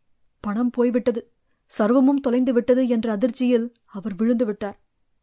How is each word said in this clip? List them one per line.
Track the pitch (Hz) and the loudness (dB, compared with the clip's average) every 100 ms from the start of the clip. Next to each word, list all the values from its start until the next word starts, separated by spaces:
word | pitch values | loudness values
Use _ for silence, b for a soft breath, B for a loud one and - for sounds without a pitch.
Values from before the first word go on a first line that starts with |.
| _ _ _ _ | _ _ _ _
பணம் | 214 208 247 | -6 -2 -2
போய்விட்டது, | 240 247 240 226 233 - _ _ _ - - | 0 0 0 -2 -4 -6 _ _ _ -10 -2
சர்வமும் | 208 254 262 285 | 2 4 4 2
தொலைந்து | 277 240 254 | 0 0 0
விட்டது | 240 240 247 254 | 0 2 2 2
என்ற | 233 226 | 0 -2
அதிர்ச்சியில் | 208 240 - 247 240 233 _ | -2 -2 0 0 0 -2 _
அவர் | _ 202 196 | _ -12 -10
விழுந்து | 180 226 240 | -2 0 0
விட்டார். | 226 208 202 208 _ _ _ _ | -2 -4 -10 -12 _ _ _ _